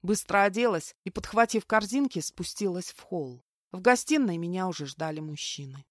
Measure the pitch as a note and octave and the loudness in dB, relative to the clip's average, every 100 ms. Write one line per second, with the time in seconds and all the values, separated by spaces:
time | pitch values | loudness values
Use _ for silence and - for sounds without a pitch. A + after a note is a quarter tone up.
0 | F3+ G#3 - G3+ G3+ G3 A#3+ F3 - - | 2 0 2 4 4 4 2 2 -4 -12
1 | - - - A3 A#3 A3 - A3 G#3 B3+ | -10 -10 -2 2 4 2 2 0 2 0
2 | C#4 E3+ - - F3 - G3+ F3+ F3+ - | 0 -2 -8 -8 -8 -2 -2 -2 -8 -16
3 | - F3+ C3+ B2 _ _ _ F#3 G3 B3 | -8 -6 -6 -10 _ _ _ 2 4 4
4 | - D#4 A#3+ E3+ E3+ F#3 F#3 E3+ C#3+ C3+ | 4 2 2 0 -4 -2 -4 -4 -8 -6
5 | D#3+ D#3 D#3 D3+ - - C#3 C3+ - | -6 -6 -8 -8 -8 -10 -12 -16 -20